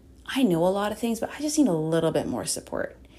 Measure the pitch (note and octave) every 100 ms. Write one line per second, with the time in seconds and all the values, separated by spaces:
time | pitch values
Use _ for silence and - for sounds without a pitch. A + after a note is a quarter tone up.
0 | - - - C4 B3 E3 F3 G3 G#3 G#3+
1 | A#3 A3+ - - D4 D4+ B3+ E3 D#3 E3
2 | D#3+ D3+ - A#2+ E2+ - - - - -
3 | -